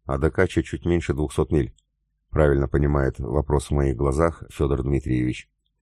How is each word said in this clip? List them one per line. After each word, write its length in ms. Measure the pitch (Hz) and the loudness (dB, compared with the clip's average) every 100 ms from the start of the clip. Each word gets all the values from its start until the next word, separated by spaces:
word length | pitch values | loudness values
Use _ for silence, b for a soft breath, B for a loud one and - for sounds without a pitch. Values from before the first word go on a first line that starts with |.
| - | -8
а 100 | 67 | -2
до 140 | 76 | 0
Качи 320 | - 92 - | 2 0 0
чуть 240 | - - 87 | -4 -4 -2
меньше 260 | 85 - | 0 0
двухсот 400 | 69 73 - 73 | -4 -2 -2 0
миль". 220 | 78 62 - _ _ _ _ _ | 0 -2 -6 _ _ _ _ _
Правильно 380 | 73 76 69 67 | 2 4 4 2
понимает 500 | 71 71 71 67 - | 2 2 2 0 -2
вопрос 480 | 62 71 69 71 - | -4 -2 0 -2 0
в 80 | |
моих 220 | 73 69 58 | 0 0 0
глазах 480 | 69 67 82 76 - | 0 2 0 -2 -10
Федор 320 | - 71 67 | -2 -2 0
Дмитриевич. 680 | 64 69 65 62 62 62 - _ _ _ | 0 -2 0 -2 -2 -4 -12 _ _ _